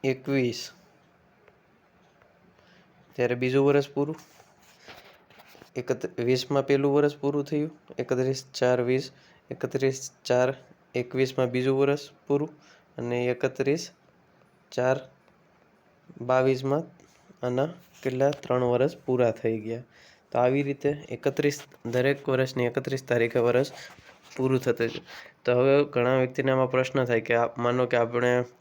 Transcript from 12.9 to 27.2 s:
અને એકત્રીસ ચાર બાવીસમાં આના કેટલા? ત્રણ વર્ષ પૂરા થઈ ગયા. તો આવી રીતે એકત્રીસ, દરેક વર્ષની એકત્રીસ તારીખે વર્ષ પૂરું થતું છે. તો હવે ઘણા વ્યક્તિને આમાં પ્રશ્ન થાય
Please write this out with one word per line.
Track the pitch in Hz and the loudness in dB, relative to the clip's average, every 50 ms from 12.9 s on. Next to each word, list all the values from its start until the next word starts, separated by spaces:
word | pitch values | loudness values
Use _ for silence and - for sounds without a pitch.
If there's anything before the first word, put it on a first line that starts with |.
| _ - | _ -8
અને | 120 120 120 120 123 123 | -6 -4 -2 -2 0 0
એકત્રીસ | 123 120 - 131 131 - 131 139 143 165 170 - _ _ _ _ _ _ _ _ _ _ _ _ _ _ _ _ | -2 0 -2 -4 -2 -2 0 0 0 -2 -2 -10 _ _ _ _ _ _ _ _ _ _ _ _ _ _ _ _
ચાર | - - 123 127 131 131 - - _ _ _ _ _ _ _ _ _ _ _ _ _ _ _ _ _ _ _ _ - - | -4 0 2 2 2 0 -2 -14 _ _ _ _ _ _ _ _ _ _ _ _ _ _ _ _ _ _ _ _ -16 -12
બાવીસમાં | 120 123 127 131 131 131 131 127 131 135 139 156 170 - - _ - _ _ _ _ _ - _ - | -2 0 2 4 4 4 2 0 0 -2 -2 -2 -2 -6 -14 _ -20 _ _ _ _ _ -16 _ -6
આના | 123 123 127 139 160 175 - - _ _ - - | -4 0 0 -2 -2 -4 -14 -20 _ _ -8 -6
કેટલા? | 135 131 127 135 143 | -6 -2 0 0 0
ત્રણ | 147 - - - 123 127 127 | 0 -2 -4 -2 0 0 2
વર્ષ | 123 123 123 131 156 170 - | 2 2 2 2 0 0 -6
પૂરા | - - 127 123 123 117 | -4 -2 0 2 2 2
થઈ | 110 - - 117 113 110 | 2 0 -2 -2 -2 -2
ગયા. | 107 110 113 120 131 _ _ - - - - _ _ _ | -6 -8 -10 -10 -10 _ _ -20 -20 -20 -20 _ _ _
તો | - 120 | -2 0
આવી | 123 127 131 143 143 | 2 2 2 0 -2
રીતે | 139 143 139 - 143 147 147 - - | -2 -6 -2 -2 -4 -4 -4 -8 -12
એકત્રીસ, | 127 120 - 139 135 - 147 147 143 143 - _ - - _ | -12 -4 -4 -4 -2 0 0 0 -2 -4 -12 _ -20 -14 _
દરેક | 120 117 127 123 135 143 143 - - | -4 -2 0 0 0 0 -2 -2 -2
વર્ષની | 131 127 131 131 131 127 123 | 0 0 0 -2 -2 -2 -2
એકત્રીસ | 120 120 135 131 - 135 131 - | -2 -2 -4 -4 -4 -6 -6 -4
તારીખે | - 120 120 117 117 - 127 | -2 0 0 0 2 2 2
વર્ષ | 117 120 120 123 139 143 - - - - - - - - - - _ - - - | 2 4 4 2 0 0 -4 -16 -18 -20 -20 -20 -20 -20 -20 -20 _ -16 -6 -4
પૂરું | 131 131 131 127 | 0 0 0 0
થતું | 127 127 120 - 117 117 | 2 0 -2 0 -2 -4
છે. | 117 - - - - - - - - _ _ | -4 -8 -14 -16 -20 -20 -20 -20 -20 _ _
તો | - 123 | 0 2
હવે | 123 127 135 139 143 147 | 4 4 4 4 4 2
ઘણા | 143 - 123 120 123 131 131 | 2 0 0 2 4 4 2
વ્યક્તિને | 131 131 131 - 131 135 | 2 0 -2 -2 0 2
આમાં | 131 131 131 127 | 2 2 2 2
પ્રશ્ન | 127 131 127 127 - 135 127 | 2 0 0 0 0 -2 0
થાય | 120 120 117 | 2 2 0